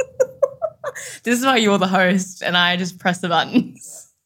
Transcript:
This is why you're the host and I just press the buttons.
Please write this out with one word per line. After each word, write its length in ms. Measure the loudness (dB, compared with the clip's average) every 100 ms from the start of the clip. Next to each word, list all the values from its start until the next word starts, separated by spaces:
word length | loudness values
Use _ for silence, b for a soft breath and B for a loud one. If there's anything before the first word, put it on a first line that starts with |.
| -10 -2 -4 0 -4 -2 -8 -8 -12 B B B
This 140 | -2 0
is 40 |
why 120 | 2 2
you're 200 | 4 2
the 100 | 2
host 540 | 2 4 2 -2 -6
and 140 | -2 2
I 200 | 2 0
just 220 | -4 -2
press 200 | -2 -2
the 100 | 0
buttons. 840 | 0 2 0 -2 -8 -20 -20 -20 _